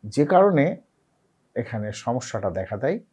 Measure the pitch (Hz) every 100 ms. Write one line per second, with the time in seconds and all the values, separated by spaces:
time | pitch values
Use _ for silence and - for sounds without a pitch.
0 | 110 104 147 185 202 170 147 139 _ _
1 | _ _ _ _ _ - 113 113 107 104
2 | - 120 - 110 101 90 95 104 135 208
3 | _